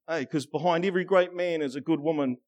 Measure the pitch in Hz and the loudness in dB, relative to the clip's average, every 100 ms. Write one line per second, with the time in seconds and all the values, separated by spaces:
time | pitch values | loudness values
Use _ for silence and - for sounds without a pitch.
0 | - 160 131 156 127 151 175 170 190 185 | -6 -6 -2 -4 -4 -2 0 2 2 0
1 | 180 190 180 175 180 165 143 139 127 151 | 2 2 2 0 -2 -2 -2 -4 -2 0
2 | 151 151 135 123 | 0 0 0 -2